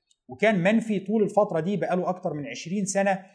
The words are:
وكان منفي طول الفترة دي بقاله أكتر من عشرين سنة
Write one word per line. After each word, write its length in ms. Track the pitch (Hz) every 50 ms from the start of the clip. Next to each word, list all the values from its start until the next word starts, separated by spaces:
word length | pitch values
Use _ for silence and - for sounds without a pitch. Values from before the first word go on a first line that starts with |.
| _ _ _ _ _ -
وكان 360 | 127 - - 214 220 185 165
منفي 360 | 190 220 226 - - 214 185
طول 240 | - - 214 226 208
الفترة 360 | - - 202 208 175 165 165
دي 180 | 156 180 208 180
بقاله 320 | 160 156 170 185 180 170
أكتر 240 | 185 180 - 180 147
من 140 | 151 143 120
عشرين 380 | 135 135 - 165 175 214 196
سنة 400 | 185 - 196 196 202 190 190 - - _